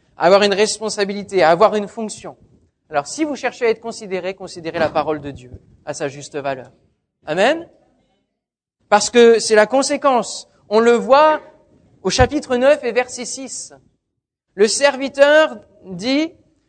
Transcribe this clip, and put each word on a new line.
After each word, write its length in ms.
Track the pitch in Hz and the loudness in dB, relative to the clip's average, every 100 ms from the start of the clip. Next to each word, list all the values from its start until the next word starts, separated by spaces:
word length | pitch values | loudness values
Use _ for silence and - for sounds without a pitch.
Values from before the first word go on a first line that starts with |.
| _ - | _ 0
à 80 | 165 | 4
avoir 160 | 196 | 4
une 100 | 208 | 4
responsabilité, 920 | 190 208 - 214 214 202 202 190 196 | 2 0 -2 -8 -4 -6 -6 -4 2
à 80 | 160 | 4
avoir 260 | 170 208 214 | 4 4 2
une 120 | 202 | -6
fonction. 480 | - 214 - 180 - _ _ _ _ _ | -10 -12 -12 -18 -20 _ _ _ _ _
Alors 160 | 151 139 | -6 -4
si 180 | - | -6
vous 120 | 302 269 | -6 -4
cherchez 280 | 254 - | -8 -4
à 60 | 233 | -2
être 100 | 226 | -2
considéré, 540 | 233 220 208 185 175 | -6 -14 -10 -8 -8
considérez 440 | 190 185 - 160 170 | -10 -14 -12 -8 -4
la 120 | 156 | -2
parole 320 | 156 147 151 | -2 -2 -4
de 80 | 143 | -8
Dieu 320 | 131 123 127 _ _ - | -14 -18 -20 _ _ -14
à 80 | |
sa 140 | 143 143 | -8 -8
juste 280 | 139 143 151 | -10 -14 -10
valeur. 360 | 139 135 123 _ _ _ _ _ | -8 -8 -12 _ _ _ _ _
Amen. 460 | - 160 220 330 339 _ _ _ _ _ _ _ _ _ _ _ - | -8 -2 0 0 -6 _ _ _ _ _ _ _ _ _ _ _ 0
Parce 180 | 208 208 | 0 2
que 300 | 240 233 226 | 6 6 6
c'est 160 | 220 | 4
la 120 | 214 214 | 2 4
conséquence. 840 | 262 269 285 285 247 196 - - _ - | 2 -2 0 0 0 -2 -10 -16 _ -2
On 120 | 208 | 2
le 120 | 233 | 4
voit 480 | 240 202 269 311 302 - _ _ _ _ _ | 2 4 4 6 2 -6 _ _ _ _ _
au 80 | 190 | -4
chapitre 460 | - 247 285 - 247 | 0 0 0 -4 0
neuf 280 | 262 294 | 2 2
et 80 | 262 | 0
verset 320 | 226 247 - | -4 -4 -6
six. 480 | 240 - 262 - - 139 _ _ _ _ _ _ _ | -12 -12 -12 -14 -16 -20 _ _ _ _ _ _ _
Le 120 | - 220 | 0 0
serviteur 1000 | 220 277 262 277 269 285 302 302 226 _ _ | 0 -2 -2 -4 2 4 4 2 -4 _ _
dit, « 500 | 185 180 220 269 320 _ _ _ | -16 -8 -2 -2 -2 _ _ _